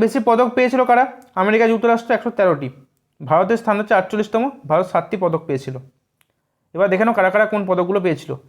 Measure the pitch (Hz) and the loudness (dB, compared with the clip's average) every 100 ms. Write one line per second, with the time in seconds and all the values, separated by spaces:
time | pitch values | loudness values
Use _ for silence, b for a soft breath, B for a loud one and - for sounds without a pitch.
0 | 220 269 226 226 247 247 254 254 254 240 | 2 2 2 2 2 2 2 2 4 4
1 | 262 - - - 190 220 226 226 233 233 | 2 -4 -12 -2 0 2 2 2 2 0
2 | 226 220 240 233 185 147 135 - _ _ | 0 -2 -2 0 0 0 -4 -12 _ _
3 | _ _ 131 160 190 226 226 202 208 208 | _ _ 0 2 2 0 0 -2 0 0
4 | 190 208 208 226 269 - 139 156 185 175 | 0 -4 -2 -2 -4 -6 -2 -2 0 -4
5 | 170 208 180 160 165 135 139 127 135 _ | -4 -4 -2 -4 -4 -6 -6 -14 -16 _
6 | _ _ _ _ _ _ _ 165 196 185 | _ _ _ _ _ _ _ -4 0 2
7 | 220 208 190 202 214 208 190 180 180 196 | 0 2 2 2 0 -2 -2 -2 0 0
8 | 180 147 - 131 | -2 -4 -6 -14